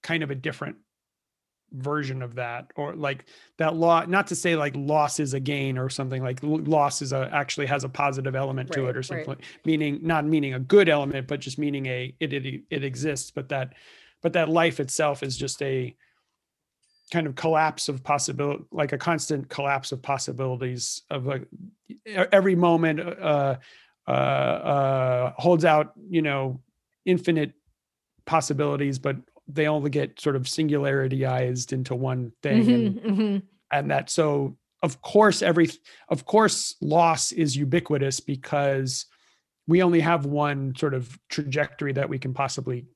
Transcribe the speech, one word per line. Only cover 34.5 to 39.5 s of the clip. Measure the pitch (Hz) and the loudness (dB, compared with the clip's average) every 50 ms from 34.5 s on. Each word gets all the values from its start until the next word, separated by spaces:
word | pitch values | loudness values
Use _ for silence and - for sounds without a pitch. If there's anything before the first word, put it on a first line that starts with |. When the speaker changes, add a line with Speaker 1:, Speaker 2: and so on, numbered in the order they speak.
| - _ _ _ _ _ | -6 _ _ _ _ _
Speaker 1:
of | - 170 131 - | -4 -4 -4 -6
course, | - - - 202 214 208 - - | -14 2 6 8 8 8 6 4
every, | - 175 165 170 165 - - - _ - - - - _ | 2 2 4 4 2 2 0 -10 _ -20 -20 -20 -6 _
of | - 135 - | -6 -6 -4
course, | - - 214 220 196 - - - - - _ | 2 4 6 6 6 2 0 -4 -6 -8 _
loss | - 147 151 170 170 165 160 - - - | -2 2 4 6 6 6 4 2 -2 -4
is | - - 160 147 127 | -2 0 0 0 0
ubiquitous | 139 143 131 135 175 165 - 151 139 135 135 135 - | -2 0 2 0 0 0 0 0 0 0 -2 -2 -4
because | - - 143 131 131 - - 143 143 139 139 135 135 127 127 - - _ _ _ _ _ _ _ _ _ | -6 -6 -8 -6 -6 -2 -2 0 2 2 0 0 -2 -4 -6 -8 -10 _ _ _ _ _ _ _ _ _